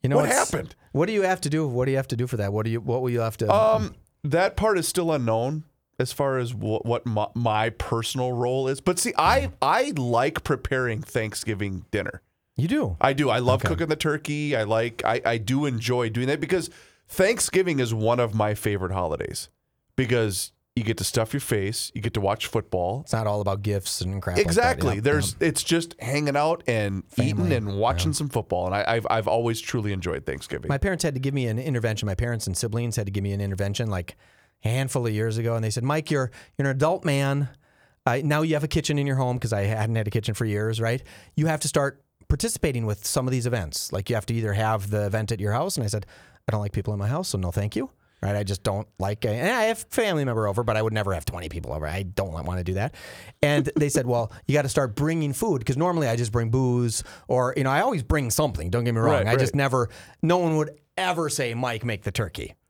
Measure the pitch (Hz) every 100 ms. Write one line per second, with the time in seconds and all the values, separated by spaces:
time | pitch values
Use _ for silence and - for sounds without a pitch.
0 | - 233 294 262 - 143 - - _ 135
1 | 180 214 190 185 147 156 151 123 131 135
2 | 131 117 127 113 101 104 110 113 110 123
3 | 127 120 113 - 113 202 220 220 214 -
4 | _ _ 147 165 190 - 214 190 160 185
5 | 165 151 117 113 127 156 - _ _ -
6 | 127 - 139 131 120 113 104 107 - 120
7 | 120 107 107 117 117 107 113 107 - 117
8 | 113 135 127 120 123 131 131 135 - 180
9 | 240 - 165 254 - - 135 202 285 165
10 | 123 117 139 - - 139 - 131 123 110
11 | - 123 110 - - 98 101 95 - 104
12 | 92 - _ _ _ - 160 294 117 82
13 | 131 139 139 113 123 131 - - 165 151
14 | 156 151 151 147 147 127 104 113 117 -
15 | - 120 - 117 104 135 147 117 113 123
16 | 117 110 127 151 160 180 - - - _
17 | _ - 190 233 - 185 180 143 120 113
18 | 110 120 117 107 104 104 107 101 92 92
19 | 87 - - - - _ _ _ _ -
20 | 123 120 113 92 - _ _ - 110 113
21 | - 120 110 143 - 107 98 113 - -
22 | 110 110 98 107 - 113 - 92 87 120
23 | - 113 107 104 101 98 104 101 - -
24 | 92 98 98 87 196 180 240 135 131 104
25 | 123 147 - - 165 - - 165 170 -
26 | 117 143 147 143 151 170 - 113 104 98
27 | - - - 104 123 131 104 98 113 87
28 | 160 143 147 120 - 90 90 101 - 117
29 | - 113 98 117 120 113 - 120 104 95
30 | 87 71 - 67 - 71 - 139 190 180
31 | 165 131 139 143 120 110 135 123 113 107
32 | 104 95 120 113 98 92 117 113 120 113
33 | 98 101 101 98 101 95 101 101 110 92
34 | 85 - _ _ _ _ 110 123 135 135
35 | 117 107 113 110 117 117 110 120 127 156
36 | 156 147 127 - - - 139 135 151 185
37 | 160 139 139 139 135 - _ _ _ _
38 | - 123 143 151 165 151 151 156 147 147
39 | 139 135 127 123 113 107 101 110 110 113
40 | 104 110 107 104 113 104 107 113 113 127
41 | - - - - 160 156 147 151 139 -
42 | _ _ _ 143 226 - 160 123 110 104
43 | - 147 127 131 120 117 80 - - 98
44 | 95 117 - 117 110 101 110 110 101 107
45 | 104 110 104 107 104 113 180 170 107 104
46 | - - - _ - 107 104 104 104 104
47 | 101 147 185 - 90 104 104 - 269 _
48 | _ _ 101 101 101 98 - 98 - -
49 | 95 107 113 113 170 247 220 226 - -
50 | 220 160 135 113 104 98 117 110 110 110
51 | 98 90 - 87 82 82 76 73 76 90
52 | 95 - 98 80 73 90 90 92 110 -
53 | - - - - 143 147 139 156 147 147
54 | 123 120 113 - - 147 135 - 131 104
55 | 151 165 147 135 226 143 110 135 175 170
56 | 135 117 120 117 113 127 127 123 120 -
57 | - - - 127 123 131 131 143 233 190
58 | 110 156 123 - 151 85 82 117 120 117
59 | 113 - 107 127 135 143 139 127 117 -
60 | - - 160 180 170 156 151 - _ -
61 | 185 170 151 147 123 117 127 113 120 101
62 | 101 92 98 - 53 -